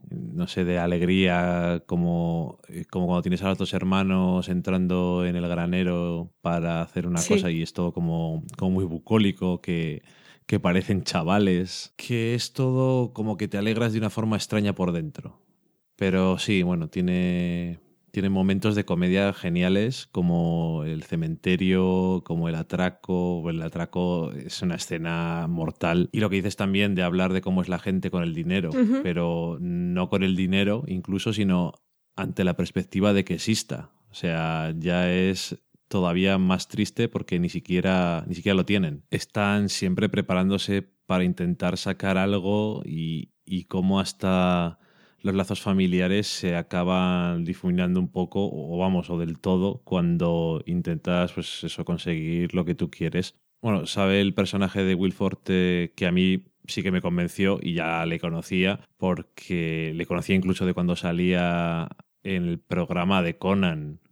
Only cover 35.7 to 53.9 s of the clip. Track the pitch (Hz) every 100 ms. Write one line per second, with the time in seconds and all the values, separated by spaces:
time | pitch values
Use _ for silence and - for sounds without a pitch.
35.7 | _ - 98 87 90 95 95 92 92 -
36.7 | 110 104 - 117 90 - 87 87 87 -
37.7 | 90 95 92 87 82 80 90 104 95 87
38.7 | 101 82 71 - - - 107 101 104 101
39.7 | - 92 92 104 104 90 92 92 98 -
40.7 | 98 - _ - 92 92 90 87 87 90
41.7 | 90 101 92 98 95 95 101 95 104 107
42.7 | 107 - 80 80 80 - _ - 92 -
43.7 | 95 95 98 92 - 95 92 90 87 85
44.7 | - _ _ _ _ 98 95 92 98 104
45.7 | 95 92 90 92 101 104 - 92 85 -
46.7 | 90 90 92 92 90 87 85 85 90 92
47.7 | 90 90 90 90 92 90 98 101 - 76
48.7 | 87 92 92 - 85 82 80 92 92 98
49.7 | - - 92 85 85 85 85 82 78 -
50.7 | 87 85 80 - 87 90 - 80 - 85
51.7 | - 85 85 90 80 80 85 87 92 82
52.7 | - 85 - 82 87 - - _ _ 113
53.7 | 98 82